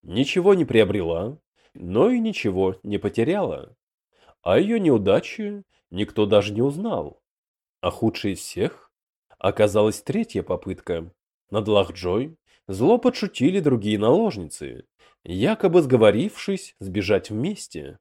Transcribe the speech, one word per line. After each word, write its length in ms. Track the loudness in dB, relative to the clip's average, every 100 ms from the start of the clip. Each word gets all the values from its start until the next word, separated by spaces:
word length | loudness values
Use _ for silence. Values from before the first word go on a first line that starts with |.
ничего 500 | -6 -2 0 2 4
не 140 | 4 4
приобрела, 720 | 4 4 0 -2 -4 -6 -10 _ _ _ -16
но 320 | -4 2 2
и 80 | 2
ничего 580 | -2 -2 -2 0 0 -2
не 160 | -6 -4
потеряла. 800 | -4 -2 -2 -2 -4 -8 -12 _ _ _ _ _ _ _
О 160 | 0 2
её 200 | 2 0
неудаче 840 | 2 2 4 2 0 -10 -8 -10 -16 _ _
никто 360 | -8 -6 0 4
даже 260 | 4 2
не 100 | -2
узнал. 600 | -2 -2 -6 -4 -6 -12 _ _ _ _ _ _
А 100 | -6
худшей 420 | 0 -2 -2 -6
из 80 | -6
всех 500 | -10 -6 -6 -6 _ _ _ _ _ _
оказалась 640 | -4 2 2 4 2 0
третья 400 | -4 -4 -2 -6
попытка. 680 | -4 -6 -6 -12 -6 -6 -6 _ _ _ _
Над 180 | -4 2
Лахджой 680 | 2 2 -4 -2 -2 -2 -10 _ _ -12
зло 320 | 0 2 4
подшутили 640 | 2 -2 -8 0 0 2
другие 380 | 0 0 0 0
наложницы, 880 | 4 4 2 -4 -12 -12 -14 -14 -20 _ _ _
якобы 580 | -10 -2 -2 0 4 4
сговорившись 920 | 4 6 6 6 -2 -6 -6 -6 -8 _
сбежать 500 | -8 -6 0 0 0
вместе. 680 | -6 -6 -6 -12 -14 -14 -18